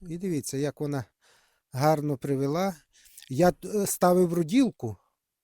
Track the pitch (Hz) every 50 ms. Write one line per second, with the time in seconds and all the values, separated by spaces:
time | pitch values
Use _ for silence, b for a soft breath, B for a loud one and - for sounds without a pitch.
0 | - 175 160 175 185 196 175 147 - - - 135 143 147 - - 147 143 143 139
1 | 120 - _ _ b b b b b b b b b _ _ 127 135 156 160 151
2 | 143 147 147 131 - 139 143 131 139 139 147 165 190 196 180 151 _ _ B B
3 | B B B B B B 131 127 170 180 - - - 180 185 214 202 180 - -
4 | - 180 180 180 185 170 165 170 170 151 180 254 277 220 - _ - 117 101 -
5 | _ _ _ _ _ _ _ _